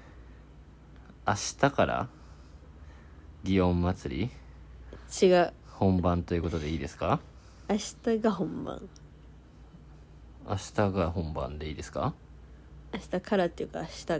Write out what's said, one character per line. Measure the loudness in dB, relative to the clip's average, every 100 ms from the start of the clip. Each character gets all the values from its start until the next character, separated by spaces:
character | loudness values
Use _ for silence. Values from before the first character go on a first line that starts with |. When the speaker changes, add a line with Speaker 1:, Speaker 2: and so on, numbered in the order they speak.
| -20 -20 -20 -20 -20 -20 -20 -20 -20 -20 -20 -4 0
Speaker 1:
明 | 0
日 | -2 2 2
か | 4 2
ら | 2 -4 -10 -20 -20 -20 -20 -20 -20 -20 -20 -20 -20 -20 -8 2
祇 | 4 6
園 | 4
祭 | 2 0 -4 -4 -4 -6 -20 -20 -20 -18 -18 -18 -8 4
り？ | 6
Speaker 2:
違 | 8
う。 | 4 -2 -16
Speaker 1:
本 | 2 4 4
番 | 4 2
と | 0 -2
い |
う |
こ | 0
と | -2
で | -2
い | -4
い |
で | -6
す | -4
か？ | 0 0 -4 -20 -20 -16 -4
Speaker 2:
明 | -4
日 | -4 -6 -2 0
が | 0
本 | 0 -4 -4 -8
番。 | -10 -12 -18 -20 -20 -20 -20 -20 -20 -20 -20 -20 -20 -20 -20 -20 -16 -4
Speaker 1:
明 | -4
日 | -2 0 2
が | 2 0
本 | 0 -4
番 | -4 -6 -6
で | -8
い |
い | -8
で |
す | -8
か？ | -4 -4 -4 -18 -20 -20 -20 -20 -20 -10
Speaker 2:
明 | -10
日 | -4 -6
か | 0 2
ら | 2
っ |
て | -2
い | -8
う |
か、 | -8
明 | -10
日 | -10 -4